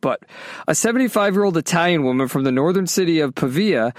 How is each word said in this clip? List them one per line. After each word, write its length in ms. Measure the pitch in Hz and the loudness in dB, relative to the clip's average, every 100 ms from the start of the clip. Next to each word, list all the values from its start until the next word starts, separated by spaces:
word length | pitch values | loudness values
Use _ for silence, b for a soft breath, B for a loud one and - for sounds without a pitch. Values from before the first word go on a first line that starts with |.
But 220 | 135 120 - B B B B | -4 -4 -8 B B B B
a 80 | |
seventy-five-year-old 840 | 156 220 233 254 214 202 190 202 165 | 0 2 2 0 2 0 2 2 0
Italian 460 | - 175 175 170 | 0 0 2 2
woman 220 | 131 127 131 | 2 0 0
from 160 | 143 | 0
the 80 | 135 | 0
northern 340 | 127 156 185 185 | 2 2 0 0
city 340 | - 180 165 | -2 0 0
of 140 | 143 | 0
Pavia 580 | - 139 135 208 143 113 | -2 -4 0 0 2 0